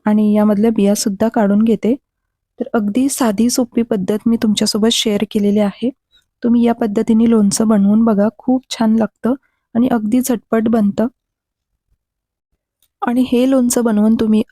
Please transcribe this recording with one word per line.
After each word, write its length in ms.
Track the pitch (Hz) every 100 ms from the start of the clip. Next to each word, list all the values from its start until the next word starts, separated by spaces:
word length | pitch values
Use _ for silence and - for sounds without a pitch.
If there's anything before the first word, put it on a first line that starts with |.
आणि 280 | 214 214 214
यामधल्या 360 | 208 208 202 226
बियासुद्धा 580 | 220 196 208 226 196 226
काढून 360 | 240 202 202
घेते. 300 | 226 208 202 277 - _ _ _ _ _
तर 80 | -
अगदी 340 | 233 202 208 269
साधी 400 | - 233 202 240
सोपी 320 | 254 240 -
पद्धत 440 | 233 214 185 214 233
मी 100 | 226
तुमच्यासोबत 560 | 220 208 214 214 220
शेअर 320 | 226 226 202 214
केलेली 280 | 214 202 208
आहे. 320 | 202 - 233 - _ _ _ _
तुम्ही 200 | 240 240
या 100 | 233
पद्धतीने 540 | 233 233 208 220 220 233
लोणचं 380 | 226 202 - 220
बनवून 360 | 214 196 214
बघा, 240 | 226 202 208 -
खूप 240 | - 254 -
छान 260 | - 226 220
लागतं 380 | 214 - 226 269 - _ _
आणि 140 | 226 254
अगदी 320 | 240 214 254
झटपट 480 | 254 233 - 226 226
बनतं. 380 | 226 202 196 226 - _ _ _ _ _ _ _ _ _ _ _ _ _ _ _ _ _ _
आणि 220 | 240 240 247
हे 200 | 240 262
लोणचं 340 | 269 247 247
बनवून 300 | 233 208 220
तुम्ही 280 | 226 220 214 -